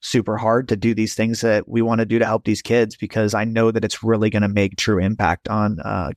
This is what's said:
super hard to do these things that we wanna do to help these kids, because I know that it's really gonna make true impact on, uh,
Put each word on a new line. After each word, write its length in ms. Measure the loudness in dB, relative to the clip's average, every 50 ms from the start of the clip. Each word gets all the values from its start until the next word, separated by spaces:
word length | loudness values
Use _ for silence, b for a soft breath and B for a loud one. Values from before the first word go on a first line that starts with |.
super 340 | -10 0 0 0 0 0 -4
hard 320 | -2 2 2 2 2 2 0
to 60 | -2
do 180 | 0 0 0 2
these 220 | 2 -2 -2 -2
things 240 | -2 -2 -2 -2 0
that 300 | 0 2 2 2 0 -2
we 120 | 0 0
wanna 240 | 2 2 2 0 0
do 140 | 2 2 0
to 60 | 2
help 180 | 2 0 -2 0
these 200 | -2 -2 -2 0
kids, 340 | 0 2 2 2 0 -2
because 360 | -10 -10 -6 -2 0 0 0 0
I 120 | 0 -2
know 260 | -2 0 2 2 2
that 140 | 2 0 -2
it's 180 | -4 -6 -4 0
really 260 | 0 0 2 2 0
gonna 200 | 2 2 0 2
make 260 | 2 2 0 0 -2
true 240 | -4 0 0 2 2
impact 480 | 2 0 0 0 0 0 0 -2 -4
on, 320 | -4 -2 0 0 0 -2 -4
uh, 320 | -6 -6 -4 -4 -4 -6 -2